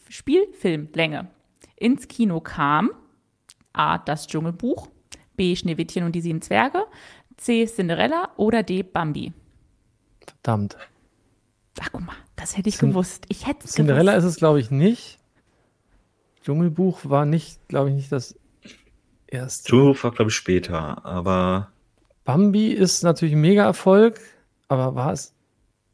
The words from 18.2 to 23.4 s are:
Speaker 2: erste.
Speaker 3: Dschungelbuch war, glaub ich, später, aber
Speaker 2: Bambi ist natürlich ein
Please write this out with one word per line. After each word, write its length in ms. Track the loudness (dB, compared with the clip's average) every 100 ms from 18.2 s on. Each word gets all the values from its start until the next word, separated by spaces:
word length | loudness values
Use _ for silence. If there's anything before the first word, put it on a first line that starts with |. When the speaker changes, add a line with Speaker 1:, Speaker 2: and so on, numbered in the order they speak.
| -6 -16 _ _ -20 -20 _ _ _ _ _
Speaker 2:
erste. 420 | -12 -10 -12 2
Speaker 3:
Dschungelbuch 340 | 6 6 4
war, 80 | -2
glaub 160 | -2 -2
ich, 80 | -2
später, 680 | 0 -2 0 -6 -6 -10 -10
aber 680 | -8 -2 0 0 -2 -4 _ _ _ _ _ -2
Speaker 2:
Bambi 480 | 2 2 2 0
ist 300 | 2 0 2
natürlich 320 | 0 0 2
ein 60 | 2